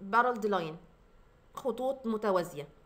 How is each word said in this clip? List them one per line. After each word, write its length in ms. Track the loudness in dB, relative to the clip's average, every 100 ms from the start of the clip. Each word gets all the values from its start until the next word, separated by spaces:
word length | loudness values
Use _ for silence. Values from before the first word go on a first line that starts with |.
بارلد 440 | 2 4 4 2 0
لاين، 320 | 0 0 -8 -16 -20 -20 -20 -20 -20 -18
خطوط 520 | -6 -4 -2 -2 -2 -4
متوازيه. 640 | 0 2 2 0 -6 -12 -16